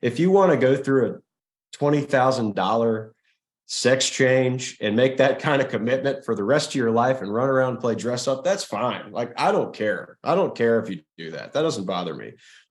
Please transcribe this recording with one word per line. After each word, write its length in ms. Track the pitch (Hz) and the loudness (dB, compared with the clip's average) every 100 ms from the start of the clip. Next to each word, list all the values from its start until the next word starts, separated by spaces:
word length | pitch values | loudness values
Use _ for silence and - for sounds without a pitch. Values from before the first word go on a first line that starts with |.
if 180 | 123 131 | -4 0
you 120 | 180 | 4
wanna 240 | 196 185 131 | 6 6 4
go 220 | 127 131 | 4 2
through 340 | 135 135 107 | 2 2 0
a 60 | - _ _ _ _ _ - | -4 _ _ _ _ _ -4
twenty 260 | 147 147 | 0 0
thousand 540 | 143 131 127 127 110 98 | 2 2 4 2 -2 -2
dollar 580 | 95 117 117 110 110 _ _ _ _ _ - | 0 2 0 -2 -6 _ _ _ _ _ -12
sex 380 | - 123 131 - | -2 2 2 0
change 680 | - 131 131 127 127 - - | 2 4 4 2 -2 -8 -6
and 140 | 107 110 | -2 2
make 220 | 131 131 | 2 4
that 220 | 135 - | 2 2
kind 220 | 160 139 | 0 0
of 80 | 131 | 0
commitment 560 | 113 117 131 139 131 - | -2 -2 0 -2 -4 -4
for 80 | |
the 100 | 104 | -2
rest 260 | 101 147 151 | 2 0 0
of 60 | 139 | -2
your 140 | 117 | 0
life 320 | 113 127 131 | 2 2 0
and 100 | 98 | -2
run 180 | 110 135 | -2 2
around 240 | 131 127 | 2 0
and 60 | 120 | 0
play 140 | 120 107 | -2 -2
dress 320 | 113 123 139 | -4 -4 -2
up, 160 | 131 | -2
that's 200 | 180 196 | -2 -2
fine. 480 | - 107 123 95 90 | -4 -4 -2 -4 -8
Like, 200 | 113 117 - | -8 -6 -2
I 120 | 170 | 0
don't 220 | 202 117 - | 0 -2 -2
care. 420 | 107 90 - - | -2 -2 -6 -8
I 100 | - 175 | -2 0
don't 200 | 165 - | 0 0
care 240 | 117 117 | 2 2
if 100 | 110 | 0
you 120 | 92 _ - | -8 _ -16
do 140 | 82 | -12
that. 220 | 76 50 | -12 -6
That 80 | 139 | -2
doesn't 240 | 160 120 95 | -2 -2 -4
bother 300 | 90 87 65 | -4 -6 -8
me. 180 | 55 - - - - | -12 -18 -20 -18 -2